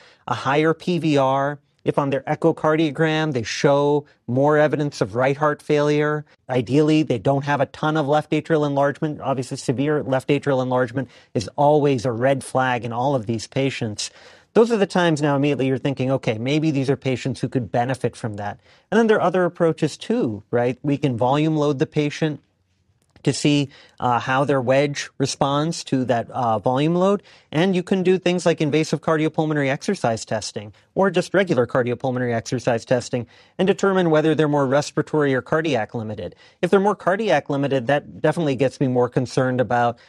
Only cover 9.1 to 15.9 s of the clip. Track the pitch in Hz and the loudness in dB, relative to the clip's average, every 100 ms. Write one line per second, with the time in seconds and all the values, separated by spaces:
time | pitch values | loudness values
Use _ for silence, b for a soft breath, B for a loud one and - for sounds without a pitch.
9.1 | 147 135 135 127 139 - 123 143 151 127 | -4 -4 -4 -4 -6 -4 -2 0 -2 -2
10.1 | 131 - 143 143 131 127 127 127 139 123 | -2 0 -2 0 0 0 0 0 -4 -8
11.1 | B B 127 95 - 143 151 143 131 131 | B B -6 -4 0 4 4 4 0 -2
12.1 | 113 131 139 - 131 127 123 117 117 135 | 0 0 0 -2 -2 0 0 -4 -4 -2
13.1 | 139 107 117 - - 135 - 117 104 - | -2 -2 -6 -6 -4 -2 -2 -6 -6 -10
14.1 | B B B B - 233 226 190 185 175 | B B B B 2 4 4 2 2 2
15.1 | 151 147 143 143 139 135 131 151 | 2 2 2 2 0 0 2 0